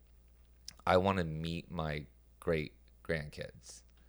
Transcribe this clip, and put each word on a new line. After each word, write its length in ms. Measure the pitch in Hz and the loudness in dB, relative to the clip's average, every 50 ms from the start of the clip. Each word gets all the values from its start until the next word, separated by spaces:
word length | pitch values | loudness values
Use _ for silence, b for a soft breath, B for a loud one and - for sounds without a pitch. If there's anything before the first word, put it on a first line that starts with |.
| - - - - - - - - - - - - - - - - - | -20 -20 -20 -20 -20 -20 -20 -20 -20 -20 -20 -20 -18 -18 -18 -4 2
"I 120 | 85 92 | 6 6
wanna 280 | 92 92 98 95 95 85 | 6 6 6 4 2 0
meet 460 | 80 78 78 82 82 85 82 - - | -2 -2 -4 -4 -4 -4 -4 -6 -6
my 340 | - 85 80 76 73 76 71 - - - - - - - | -6 -4 -2 -2 -2 -4 -6 -10 -14 -20 -20 -20 -20 -6
great 340 | - 90 80 78 73 - - - - - - - - | -2 0 0 0 0 -2 -8 -16 -20 -20 -20 -18 -4
grandkids," 760 | - 82 78 76 76 - - - - - - - - - - - - b b b | -4 -2 -2 -2 -6 -10 -10 -10 -10 -12 -16 -18 -18 -18 -18 -20 -20 b b b